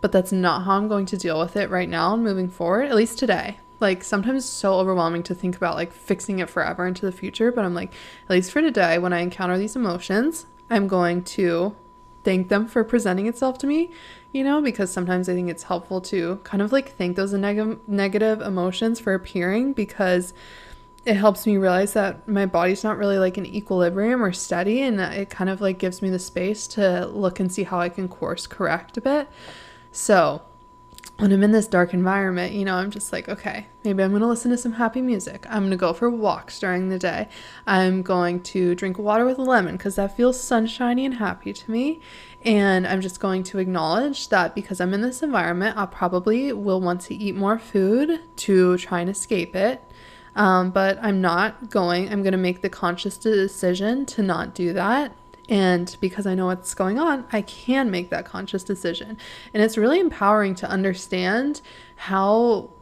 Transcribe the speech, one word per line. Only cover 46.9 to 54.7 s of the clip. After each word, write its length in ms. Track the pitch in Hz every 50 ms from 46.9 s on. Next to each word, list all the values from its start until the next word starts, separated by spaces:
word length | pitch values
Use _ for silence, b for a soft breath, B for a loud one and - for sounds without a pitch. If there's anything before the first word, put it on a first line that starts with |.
| 175 180 180
to 120 | - -
eat 220 | - 208 202 180
more 220 | 185 196 196 214 226
food 600 | - - - 208 190 190 214 247 294 302 339 320 - - -
to 420 | - - - 196 185 180 180 180 180
try 220 | 180 - 190 175
and 100 | 175 180
escape 440 | 202 - - - 226 185 170 170 -
it. 280 | 185 190 226 262 262 - - B B B B B B B B B
Um, 340 | 208 208 190 185 185 185 185
but 280 | 185 196 190 190 196 196
I'm 200 | 233 214 202 190
not 500 | 185 180 165 175 196 214 220 - 262 214
going, 400 | - 214 185 175 175 175 190 -
I'm 140 | 214 202 196
gonna 120 | 196 190
make 240 | 190 185 180 180 180
the 80 | - 190
conscious 480 | - - - 175 175 180 - 202 190
decision 880 | - - 220 220 202 190 196 196 - - 180 180 185 196 214 240 269 277
to 160 | - - - 202
not 300 | 190 170 165 - - -
do 200 | - 180 175